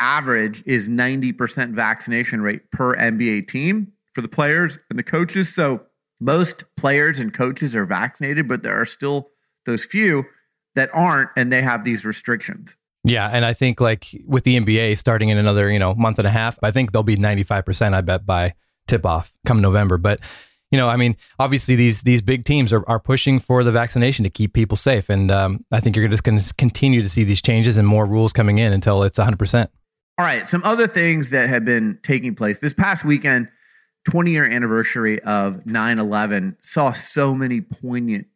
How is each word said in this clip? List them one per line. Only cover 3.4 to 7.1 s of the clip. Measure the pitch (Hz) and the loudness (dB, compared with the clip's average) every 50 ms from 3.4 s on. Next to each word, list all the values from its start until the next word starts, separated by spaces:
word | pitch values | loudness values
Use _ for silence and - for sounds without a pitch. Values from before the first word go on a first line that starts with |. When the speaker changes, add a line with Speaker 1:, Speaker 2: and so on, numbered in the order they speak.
Speaker 1:
team | 98 - - 127 143 170 202 220 202 - _ _ _ _ - | -4 -6 -6 -4 -2 -2 -2 -2 -4 -8 _ _ _ _ -10
for | - | -10
the | 117 110 | -10 -8
players | - - 147 147 156 170 175 160 139 - _ - | -4 -2 0 0 0 0 0 -2 -4 -8 _ -12
and | 113 113 | -8 -8
the | 117 | -8
coaches. | - - 160 175 170 - 196 185 - - | -4 -2 -2 -2 -2 -2 -4 -4 -2 -2
So | - 160 139 131 107 - _ _ _ _ _ _ - | -2 0 0 0 -4 -8 _ _ _ _ _ _ -6
most | 120 127 147 170 180 170 - - - _ - | -2 0 2 2 0 0 -4 -10 -16 _ -12
players | - - 135 139 143 147 156 | -4 -2 0 2 2 2 0